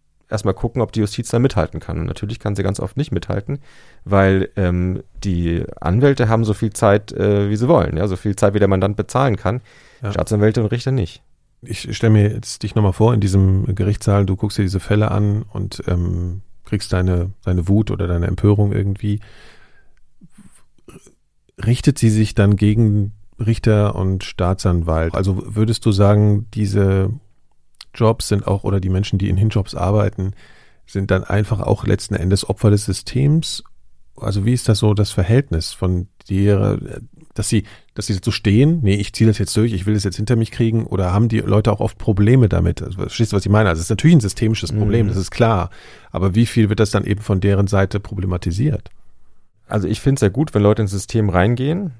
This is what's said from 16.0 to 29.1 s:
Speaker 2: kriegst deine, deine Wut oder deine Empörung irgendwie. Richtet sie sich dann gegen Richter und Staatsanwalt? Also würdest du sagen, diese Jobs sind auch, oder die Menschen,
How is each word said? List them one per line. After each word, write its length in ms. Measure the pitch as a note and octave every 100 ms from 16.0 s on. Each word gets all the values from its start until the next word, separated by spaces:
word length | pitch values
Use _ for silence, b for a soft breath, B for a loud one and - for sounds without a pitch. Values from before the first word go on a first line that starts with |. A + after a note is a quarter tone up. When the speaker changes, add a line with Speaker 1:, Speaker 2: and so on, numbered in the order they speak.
| F2 F2 F2+ F#2+ - -
Speaker 2:
kriegst 280 | - G#2 -
deine, 380 | F#2 F#2 F2+ F#2 -
deine 220 | - F2+ F2
Wut 240 | G#2 G#2
oder 160 | F#2 F2+
deine 220 | E2+ F2
Empörung 420 | - G#2 G#2 G2+
irgendwie. 460 | G2+ G2 G2+ G#2 G#2 b b b b b b b b - - F3 - - - - _ - - - _ _ _ _ -
Richtet 340 | A2 A#2+ - -
sie 120 | A2+
sich 240 | G#2+ G#2+
dann 220 | - G2+ G2
gegen 560 | G#2 A2 A2 G#2 G2+ - - -
Richter 560 | A2 A2+ A2 G#2 G#2 -
und 280 | F#2+ F#2+
Staatsanwalt? 920 | - - F2+ F#2+ F#2+ F2 E2 D#2+ E2
Also 280 | F2 F#2+ F#2 G2 G#2+
würdest 280 | A2 A2+
du 80 | A2+
sagen, 540 | G2 G2+ G#2 G#2 G2+ G#2
diese 560 | A2 G2+ G#2 G2 G2 G2 A2+ - _ _ _ _ - -
Jobs 340 | - A2+ A2+ -
sind 180 | G#2 G#2
auch, 180 | G2+
oder 160 | - G2
die 80 | F#2
Menschen, 300 | F#2+ G2+